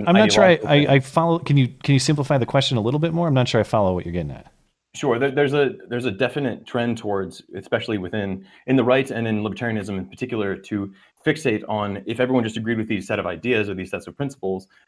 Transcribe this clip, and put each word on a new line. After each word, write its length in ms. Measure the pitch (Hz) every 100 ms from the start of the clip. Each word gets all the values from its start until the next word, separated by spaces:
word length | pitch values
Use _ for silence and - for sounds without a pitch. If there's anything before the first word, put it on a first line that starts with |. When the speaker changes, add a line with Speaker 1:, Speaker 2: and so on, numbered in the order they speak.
Speaker 1:
an 60 | -
Speaker 2:
I'm 60 | 190
not 160 | 214
sure 120 | -
I, 20 | 196
Speaker 1:
ideological 160 | 165 -
thing? 200 | 147 147
Speaker 2:
I, 60 |
I 60 | 139
follow. 380 | 135 - 165 165
Can 180 | - 143
you, 120 | 127
can 260 | - -
you 40 | 139
simplify 360 | - 151 135 143
the 80 | 117
question 300 | 139 131 139
a 40 |
little 180 | 107 147
bit 140 | 165
more? 120 | 165 170
I'm 80 |
not 140 | 135 123
sure 120 | 117
I 40 |
follow 300 | 104 113 98
what 100 | 90
you're 80 | 85
getting 180 | 87 76
at. 180 | 65 - _ _ _ _
Speaker 1:
Sure. 240 | - 143 117
There, 140 | 139
there's 220 | 135 143
a, 200 | 147 139 110 -
there's 160 | 120
a 60 | 123
definite 540 | 104 127 147 135 104 -
trend 320 | 123 120 113
towards, 440 | 104 101 92 - - 92
especially 420 | - 117 107 107
within, 480 | 90 110 98 95 - - -
in 80 | 131
the 80 |
right 260 | 120 131 135
and 160 | 113 113
in 160 | 107
libertarianism 560 | 107 95 120 110 98 98
in 80 | 92
particular, 480 | - 123 117 101 95
to 360 | - 107 98 98 _ _ -
fixate 380 | 151 135 107 -
on 360 | 107 104 98 98
if 140 | 113
everyone 240 | 127 127
just 120 | 110 110
agreed 200 | 110 113
with 80 | 110
these 180 | 107 92
set 100 | 104
of 80 | 90
ideas 420 | 87 120 117 104
or 60 |
these 160 | 92 90
sets 160 | 95 90
of 100 | -
principles, 520 | 143 139 95 95 - _